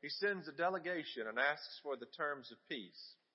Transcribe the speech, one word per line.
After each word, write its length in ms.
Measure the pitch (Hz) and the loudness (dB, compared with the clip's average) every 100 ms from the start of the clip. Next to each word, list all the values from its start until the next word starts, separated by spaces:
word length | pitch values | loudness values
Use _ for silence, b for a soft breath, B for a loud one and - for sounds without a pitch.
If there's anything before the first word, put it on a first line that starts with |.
he 80 | 147 | -4
sends 400 | - 202 196 160 | 2 2 2 -2
a 40 | |
delegation 760 | 143 170 185 165 180 147 - 110 | 2 4 4 0 0 0 -2 -2
and 100 | 117 | 4
asks 400 | 139 147 - - | 4 4 -4 -10
for 120 | 147 131 | -4 -4
the 100 | 120 | -4
terms 440 | - 147 143 120 | -2 0 0 -6
of 80 | 113 _ | -16 _
peace. 460 | 147 92 - - - _ | -6 -6 -14 -18 -20 _